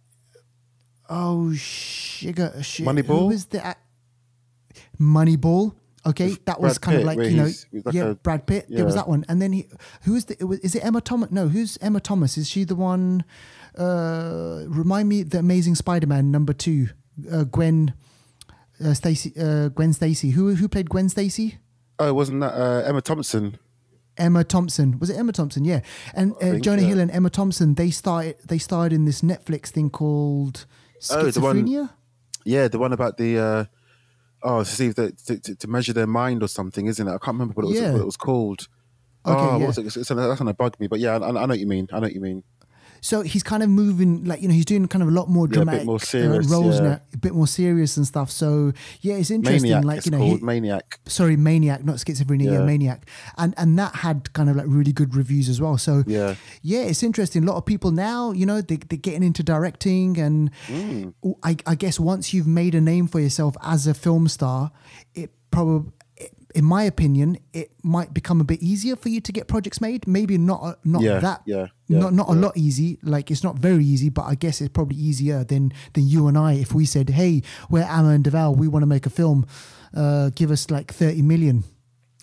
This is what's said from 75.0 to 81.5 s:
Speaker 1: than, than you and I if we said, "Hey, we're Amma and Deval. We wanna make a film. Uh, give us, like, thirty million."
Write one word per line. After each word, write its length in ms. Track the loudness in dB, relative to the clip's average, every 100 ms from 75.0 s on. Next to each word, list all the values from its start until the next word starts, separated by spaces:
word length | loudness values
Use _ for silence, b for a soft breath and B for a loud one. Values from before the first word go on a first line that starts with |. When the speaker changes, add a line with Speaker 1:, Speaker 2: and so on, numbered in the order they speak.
| -2 0 0 -2
Speaker 1:
than, 280 | 0 0 0 B B
than 120 | 0 4
you 200 | 4 4
and 80 | 4
I 160 | 4
if 220 | 2 0
we 100 | 0
said, 240 | 2 2 2
"Hey, 340 | 2 4 2 B B B
we're 140 | 0
Amma 260 | 2 2 4
and 120 | 4
Deval. 320 | 4 2 2
We 140 | 2 2
wanna 160 | 2
make 220 | 2 2 0
a 40 |
film. 360 | 0 2 4 0 B B B B -2
Uh, 320 | 0 2 0
give 160 | 0 0
us, 200 | 0 -2
like, 220 | -4 -4
thirty 300 | 0 0 4
million." 420 | 4 4 4